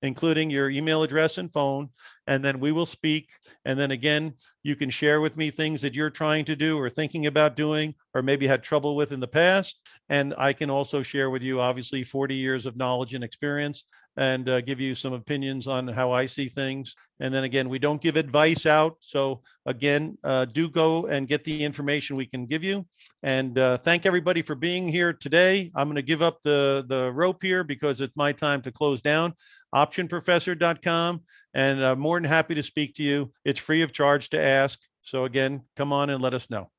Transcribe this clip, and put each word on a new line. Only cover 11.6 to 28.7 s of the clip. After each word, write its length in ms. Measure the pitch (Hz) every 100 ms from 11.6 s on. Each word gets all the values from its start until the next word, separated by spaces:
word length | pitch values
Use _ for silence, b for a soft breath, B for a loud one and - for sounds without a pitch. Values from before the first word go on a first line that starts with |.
obviously, 420 | 123 127 123 139
forty 320 | 123 135 135 135
years 300 | 131 131 123
of 100 | 117
knowledge 380 | 127 127 127
and 100 | 127
experience, 600 | 117 - 147 143 147 147 - b b -
and, 320 | 135 131 127
uh, 100 | 127
give 220 | 120 135
you 140 | 131 127
some 180 | 135
opinions 520 | 127 120 143 135 135 127
on 220 | 131 127
how 240 | 120 127
I 140 | 127 131
see 220 | - 135
things. 440 | 123 135 135 127 - b _
And 120 | 135
then 120 | 131 131
again, 240 | 131 131
we 100 | 131
don't 220 | 143 151
give 160 | 165 151
advice 480 | 147 139 156 160 160
out. 320 | 151 156 165
So 440 | - 147 135 131 b b -
again, 520 | 127 143 143 156 208 -
uh, 200 | 131 127
do 240 | 117 165
go 360 | 156 160 160 170
and 220 | 143 135
get 180 | 147 156
the 180 | 151
information 540 | 147 131 143 147 - 135
we 80 | 127
can 220 | 131 123
give 160 | 151
you. 220 | 185 196 180 B B B
And, 340 | 143 131 131 123
uh, 200 | 131 123
thank 280 | - 170 185
everybody 360 | 180 165 170
for 140 | 156 139
being 340 | 165 180 180
here 240 | 165 175
today. 580 | 165 143 156 185 190 180 185
I'm 120 | 143
gonna 140 | 147
give 220 | 131 160
up 180 | 170 165
the, 400 | 151 147 139 139 127
the 260 | 131 127
rope 280 | 127 180 185
here 220 | 190 185
because 380 | 165 139 147 123
it's 160 | 135 151
my 160 | 147
time 280 | 143 151 143
to 80 | 131